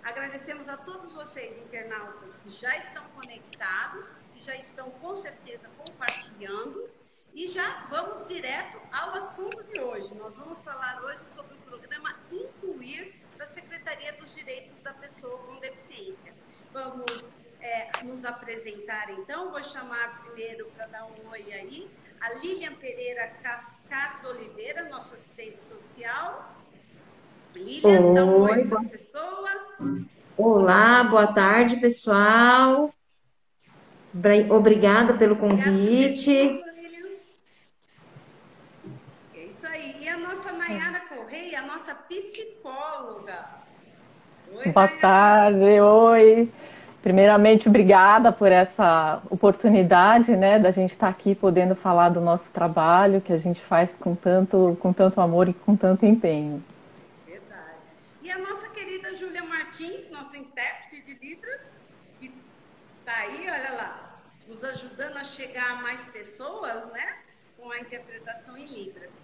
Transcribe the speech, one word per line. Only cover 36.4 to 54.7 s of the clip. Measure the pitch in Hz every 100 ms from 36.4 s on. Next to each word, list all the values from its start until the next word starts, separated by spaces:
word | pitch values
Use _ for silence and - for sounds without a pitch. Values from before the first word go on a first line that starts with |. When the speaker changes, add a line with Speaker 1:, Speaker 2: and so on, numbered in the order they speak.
| 277 - -
Speaker 1:
Lilian. | - 339 339 381 392 _ _ _ _ _ _ _ _ _ - _ _ _ _ _ _ - 127 - _ _
É | -
isso | - - 320
aí. | 320 277 277
E | 311
a | 349
nossa | 349 381 381
Nayara | 349 339 302 339 359
Correia, | 349 269 220 302 349 294
a |
nossa | 285 320 339
psicóloga. | 277 - 370 392 440 440 - 269 269 302 294 247 214 - 175 - - _ _ _ _ _ _ _ _ -
Oi, | 202 247
Speaker 3:
Boa | 165 190
Speaker 1:
Nayara. | -
Speaker 3:
tarde, | 190 190 208 214 208 196 196 208
oi. | 208 214 226 226 220 220 233 - - - - -
Primeiramente, | 196 190 202 208 214 220 220
obrigada | 220 190 196 190 214 233
por | - 196
essa | 180 185 - 185 160 156 156 -
oportunidade, | 190 202 190 226 208 180 180 190 233 233 208
né, | 196 214
da | 190
gente | 190 185 -
tá | 190
aqui | 185 202 196
podendo | 196 175 180 185
falar | 190 175 175
do | 170
nosso | 170 170 -
trabalho, | 180 170 165 160 175 202 196
que | 196
a | 165
gente | 170 170
faz | - 165 175 -
com | 180
tanto, | 175 180 185 185 190 180